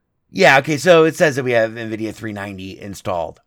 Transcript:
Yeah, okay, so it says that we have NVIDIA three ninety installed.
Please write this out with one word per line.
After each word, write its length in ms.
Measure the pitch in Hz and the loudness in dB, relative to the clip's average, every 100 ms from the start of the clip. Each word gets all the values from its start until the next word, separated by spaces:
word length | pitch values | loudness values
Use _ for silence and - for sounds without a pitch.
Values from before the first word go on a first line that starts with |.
| _ _ _ | _ _ _
Yeah, 280 | - 175 139 | 2 4 4
okay, 200 | 131 147 | 2 0
so 260 | 165 165 | 4 6
it 120 | 160 156 | 4 2
says 200 | 165 131 | 0 0
that 80 | |
we 80 | 123 | 0
have 200 | 117 113 | 0 0
NVIDIA 420 | 113 113 107 110 | -4 -10 -8 -8
three 180 | - 110 | -8 -10
ninety 460 | 101 101 95 95 - | -10 -10 -12 -14 -14
installed. 640 | 101 90 104 87 80 - | -16 -12 -8 -6 -8 -12